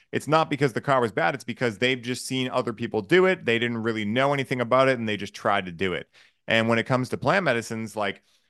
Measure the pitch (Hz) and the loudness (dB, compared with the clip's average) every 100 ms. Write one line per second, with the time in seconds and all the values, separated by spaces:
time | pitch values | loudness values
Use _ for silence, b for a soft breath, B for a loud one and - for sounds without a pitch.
0 | B 113 - 156 156 139 143 117 127 135 | B -6 2 2 2 0 0 0 0 2
1 | 117 95 165 151 - 110 123 98 123 131 | 2 0 0 -2 -6 -2 -2 0 0 0
2 | 117 123 - 131 127 127 120 104 117 113 | -4 -8 -4 -4 -2 -2 -2 -4 -4 -2
3 | 98 175 185 180 120 117 120 117 110 110 | 2 4 4 2 0 0 0 -2 -2 -2
4 | 104 120 139 143 131 127 120 127 131 127 | 0 2 2 2 -2 -2 2 4 4 2
5 | 110 104 101 - 113 101 92 85 95 78 | -2 -4 -6 -4 0 0 -2 -2 -2 -2
6 | - b b b - 113 113 113 110 127 | -8 b b b 0 2 4 2 2 0
7 | 123 101 131 190 170 120 110 113 110 107 | -2 -2 0 2 2 0 -2 -8 -8 -4
8 | 101 95 _ _ | -4 -6 _ _